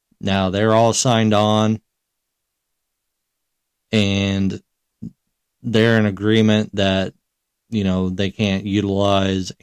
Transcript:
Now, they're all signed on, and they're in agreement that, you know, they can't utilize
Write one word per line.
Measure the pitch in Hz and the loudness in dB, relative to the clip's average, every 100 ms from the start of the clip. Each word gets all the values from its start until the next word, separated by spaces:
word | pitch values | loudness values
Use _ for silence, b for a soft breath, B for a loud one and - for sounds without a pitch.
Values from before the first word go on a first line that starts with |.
| _ _ | _ _
Now, | 101 98 95 | -4 -2 -2
they're | 98 110 | 0 2
all | 110 117 | 4 2
signed | - 131 113 107 | 0 0 0 2
on, | 104 107 107 110 110 _ _ _ _ _ _ _ _ _ _ _ _ _ _ _ _ _ _ _ _ - | 2 2 2 0 -2 _ _ _ _ _ _ _ _ _ _ _ _ _ _ _ _ _ _ _ _ -4
and | 110 98 98 98 98 95 - _ _ _ _ - _ _ _ _ _ | 0 0 0 -2 0 -2 -4 _ _ _ _ -20 _ _ _ _ _
they're | 123 110 117 113 | -2 2 4 4
in | 104 | 0
agreement | 95 107 110 107 107 107 101 | -2 0 2 4 2 0 -2
that, | 98 95 95 _ _ _ _ _ - | 0 0 -4 _ _ _ _ _ -8
you | 110 95 | -4 -2
know, | 92 92 | -2 -2
they | 92 95 | -4 -6
can't | - 104 95 101 | -2 -2 -2 -2
utilize | 101 101 98 101 98 95 95 90 - | -2 -2 0 0 2 0 -4 -6 -8